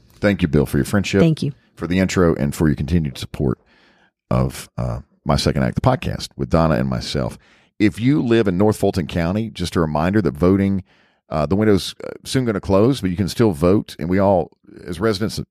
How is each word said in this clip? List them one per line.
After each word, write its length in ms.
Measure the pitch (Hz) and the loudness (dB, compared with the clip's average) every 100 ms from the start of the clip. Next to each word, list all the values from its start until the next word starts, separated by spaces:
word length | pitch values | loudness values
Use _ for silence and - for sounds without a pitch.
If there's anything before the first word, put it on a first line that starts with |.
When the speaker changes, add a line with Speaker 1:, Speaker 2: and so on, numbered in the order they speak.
| _ _ | _ _
Speaker 1:
Thank 260 | 101 92 | 0 0
you, 60 | 85 | 2
Bill, 180 | 73 65 | 2 2
for 120 | 71 | 0
your 80 | - | 0
friendship, 360 | 104 92 98 | 0 0 2
Speaker 2:
Thank 220 | 165 156 | 2 2
you. 80 | 139 - _ - | -4 -8 _ -10
Speaker 1:
for 100 | 85 | -2
the 120 | 90 | 0
intro, 340 | 90 - 85 - | 2 4 2 2
and 200 | 71 - | -2 0
for 120 | 80 | 0
your 80 | 67 | 0
continued 420 | 71 87 73 64 | 0 0 0 -6
support 420 | - - 69 55 _ _ _ _ _ _ _ | -12 -4 -4 -4 _ _ _ _ _ _ _
of, 400 | 62 65 - - - | 0 0 -4 -12 -8
uh, 240 | 62 58 - _ - | -6 -6 -10 _ -2
My 100 | 71 | 0
Second 280 | - 69 | 0 0
Act, 120 | 62 - | -2 0
the 60 | |
podcast 480 | - 131 - - - - | 0 0 -2 -8 -10 -10
with 140 | 64 | -2
Donna 260 | 80 80 65 | 2 2 2
and 140 | 65 | -2
myself. 480 | 62 - 71 58 - _ _ _ - | -4 -4 -4 -6 -8 _ _ _ 0
If 220 | 104 95 | 0 2
you 220 | 120 151 | 0 2
live 260 | 131 117 104 | 2 2 2
in 100 | 90 | 2
North 200 | 107 104 | 2 2
Fulton 300 | 101 98 76 | 0 -2 -4
County, 420 | 87 85 101 113 | -2 -2 -2 -6
just 260 | - 87 95 | -6 -4 -2
a 40 | |
reminder 420 | 80 76 85 107 | 0 0 0 2
that 120 | 82 69 | 0 2
voting, 480 | 90 98 98 98 - _ _ _ _ | 2 4 2 -2 -6 _ _ _ _
uh, 160 | 78 73 | -4 0
the 100 | 95 | 2
window's, 400 | 107 95 - - | 2 2 0 -10
uh, 60 | - - - | -14 -14 -6
soon 200 | 131 120 | -4 -2
gonna 140 | 98 | -4
close, 420 | - 98 117 135 | 0 2 4 2
but 80 | 95 | -2
you 60 | 87 | -2
can 140 | 90 | -2
still 220 | - 113 | 2 2
vote. 440 | 73 87 104 - - | 2 2 2 0 -8
And 100 | 82 | -2
we 100 | 95 | 0
all, 320 | 98 92 - _ _ - - | 2 2 0 _ _ -18 -12
as 140 | 87 | -4
residents 380 | 110 92 104 - | -2 -2 -4 -6
of 80 | - | -10